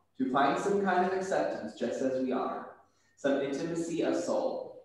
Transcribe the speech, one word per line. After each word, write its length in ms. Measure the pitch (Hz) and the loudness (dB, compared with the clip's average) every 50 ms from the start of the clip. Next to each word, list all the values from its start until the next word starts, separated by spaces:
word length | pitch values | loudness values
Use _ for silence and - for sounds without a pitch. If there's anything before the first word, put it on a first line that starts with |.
| _ _ _ - | _ _ _ -2
to 120 | 131 127 | -2 2
find 280 | 131 139 143 143 - 185 | 4 4 4 4 4 2
some 240 | - 202 202 196 196 | 2 2 2 2 2
kind 240 | 185 180 180 185 190 | 2 4 4 2 2
of 60 | 185 | 2
acceptance 600 | 185 - 190 190 - - - - - - - - | 0 0 0 0 0 2 0 -2 -4 -6 -8 -6
just 260 | - 120 120 - - - | -4 -4 -4 -2 0 0
as 180 | 131 127 131 | 0 0 0
we 100 | 131 123 | 0 0
are, 440 | 123 123 - - - - - - - - - _ _ _ _ _ _ | 0 -2 -2 -2 -4 -6 -10 -12 -16 -20 -20 _ _ _ _ _ _
some 260 | _ - 139 139 139 | _ 0 2 2 2
intimacy 640 | 139 139 - - 170 165 170 165 165 - 160 165 170 | 0 -2 -2 -4 -4 -4 -2 -2 -2 -2 -2 0 0
of 120 | - - | 0 0
soul. 540 | - - - - - - - - - - - - - - | 0 0 0 0 0 0 -2 -2 -4 -8 -10 -12 -16 -20